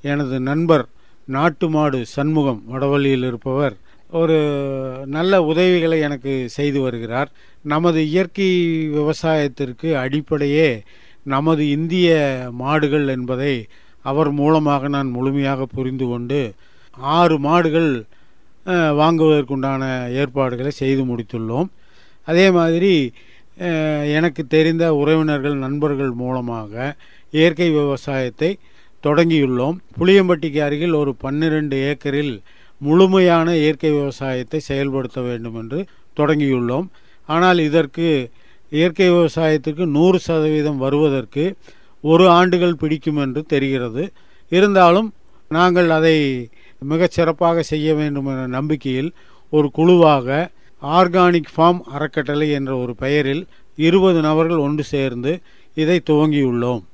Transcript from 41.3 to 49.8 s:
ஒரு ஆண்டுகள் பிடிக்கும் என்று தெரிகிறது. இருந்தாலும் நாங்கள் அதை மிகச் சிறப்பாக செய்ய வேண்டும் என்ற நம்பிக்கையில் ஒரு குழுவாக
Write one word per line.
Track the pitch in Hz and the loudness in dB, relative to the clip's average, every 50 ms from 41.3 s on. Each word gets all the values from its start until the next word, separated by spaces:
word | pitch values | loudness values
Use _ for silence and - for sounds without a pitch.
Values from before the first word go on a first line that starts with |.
| - 139 156 185 196 - - - - - - - - - - | -4 -4 -4 -4 -4 -8 -18 -20 -20 -20 -20 -20 -20 -8 0
ஒரு | 147 160 170 185 185 | 2 4 6 8 8
ஆண்டுகள் | 170 175 180 185 175 180 175 175 170 | 8 6 6 4 4 2 2 0 0
பிடிக்கும் | 143 - 151 156 156 - 165 151 | -2 -2 -4 -4 -2 -4 -4 -2
என்று | 147 143 135 123 143 156 | -2 -2 -2 -4 -6 -6
தெரிகிறது. | - 156 139 135 135 135 131 123 120 110 127 170 196 - - - - - - - - | -2 -2 -2 0 0 -2 -2 -4 -4 -6 -6 -8 -8 -10 -18 -20 -20 -20 -20 -10 -2
இருந்தாலும் | 165 180 196 208 202 190 180 170 170 196 226 220 - - - - - - - - | 2 2 2 4 6 6 6 6 6 4 2 -2 -8 -14 -20 -20 -20 -20 -12 -6
நாங்கள் | 156 160 175 180 175 180 175 165 | 0 2 2 4 4 2 2 2
அதை | 160 156 160 160 160 156 147 139 131 123 120 117 - - - - - - | 2 2 4 4 4 2 2 0 -2 -4 -8 -12 -16 -20 -20 -20 -18 -12
மிகச் | - 139 151 160 180 175 | -8 -4 -2 0 0 0
சிறப்பாக | - - 170 160 160 - 180 170 170 170 156 | 0 0 0 0 0 0 0 0 0 0 -2
செய்ய | - 156 156 151 156 156 | -2 -4 -4 -2 0 0
வேண்டும் | 151 151 151 143 139 135 | 0 -2 -4 -4 -6 -6
என்ற | 139 135 131 131 | -6 -6 -6 -6
நம்பிக்கையில் | 127 123 131 143 151 156 139 - 139 127 127 139 170 - - - - - - - - | -6 -6 -6 -4 -4 -4 -4 -4 -4 -4 -4 -4 -6 -8 -12 -20 -20 -20 -20 -14 -2
ஒரு | - 151 151 143 | 0 2 2 2
குழுவாக | - - | 0 0